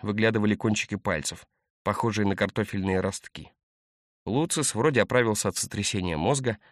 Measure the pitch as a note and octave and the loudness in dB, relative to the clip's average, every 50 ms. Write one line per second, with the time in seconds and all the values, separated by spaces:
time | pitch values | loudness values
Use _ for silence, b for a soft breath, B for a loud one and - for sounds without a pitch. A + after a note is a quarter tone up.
0 | - G#2+ G2+ G#2+ A2 A2+ A2 A2 G#2 G#2 G#2 - - A2+ G#2 - - - G#2 F#2+ | -6 -4 0 2 2 2 4 4 2 2 2 2 2 0 0 0 -2 -4 -6 -4
1 | - G#2 F2+ D2+ C#2+ - - - - _ _ _ _ _ _ _ - G2+ G#2 - | -2 -2 -2 -2 -2 -6 -8 -10 -14 _ _ _ _ _ _ _ -4 -2 -2 0
2 | - A#2 G2+ G#2+ G#2 G2 G2 F#2 G2+ G2 - - G#2 - - G2 F#2+ G2 F#2 F#2 | 0 0 0 2 0 0 2 0 0 0 0 -2 -2 -2 -4 -2 0 0 2 2
3 | F#2 F#2+ - - - - - - D#2 - _ _ _ _ _ _ _ _ _ _ | 0 -2 -4 -6 -10 -16 -16 -16 -18 -18 _ _ _ _ _ _ _ _ _ _
4 | _ _ _ _ _ F#2+ G#2 C#3 D#3+ - - D#3+ C#3 - - G#2 B2 D#3 C#3 A#2 | _ _ _ _ _ -2 0 0 0 0 0 0 -2 0 0 2 2 4 4 4
5 | G2 - A#2+ B2 A#2+ A2 G#2+ - - G2+ - - - - - G#2 G2+ - - G2 | 2 4 2 2 2 2 0 0 -2 -2 -2 -4 -6 -4 -4 -4 -4 -2 -2 -2
6 | F2+ F2+ D#2+ D2+ E2 A2 C#3+ C#3 C3 A#2+ G#2+ b b b | -2 0 0 0 2 2 0 0 0 -4 -4 b b b